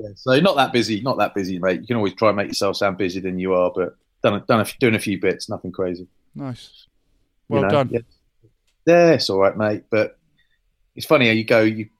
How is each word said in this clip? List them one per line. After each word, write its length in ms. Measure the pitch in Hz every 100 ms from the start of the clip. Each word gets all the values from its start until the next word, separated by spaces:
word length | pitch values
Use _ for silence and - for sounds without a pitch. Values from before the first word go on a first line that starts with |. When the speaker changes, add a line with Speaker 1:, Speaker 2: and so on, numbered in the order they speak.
Speaker 1:
yeah, 80 | 110 98
so 240 | 127 131
not 160 | 185 143
that 160 | 131
busy, 280 | 123 104 107
not 160 | 131 117
that 180 | 101 -
busy, 240 | 92 92
mate. 220 | 92 87
You 60 | 95
can 100 | 120
always 160 | 101 -
try 140 | 110
and 80 | 101
make 100 | 101
yourself 300 | - 98 87
sound 200 | 101 92
busier 240 | 95 92
than 160 | 92 92
you 160 | 92
are, 180 | 90 90 92
but 200 | 90 - _ _
done 120 | 120 104
a, 40 |
done 180 | - 120
a 40 |
f-, 160 | 104 -
doing 160 | 127 110
a 40 |
few 200 | - 92
bits, 300 | 95 85 -
nothing 220 | 98 92
crazy. 360 | 87 92 87 90 _ _
Speaker 2:
Nice. 540 | 147 139 123 - - _ _ _ _ _ _ -
Speaker 1:
You 60 | 143
Speaker 2:
Well 80 |
Speaker 1:
know? 60 | 165
Speaker 2:
done. 200 | 147 127
Speaker 1:
Yeah. 80 | 120 113 _ _ _ _ _ _ _ -
Yeah, 260 | 175 170
it's 180 | 147 -
all 100 | 95
right, 160 | 95 95
mate. 260 | 107 107 -
But 280 | 110 - - _ _ _ _ _ _ _ -
it's 100 | -
funny 220 | 151 120
how 60 |
you 100 | 113
go, 180 | 110 117
you, 280 | 110 110 110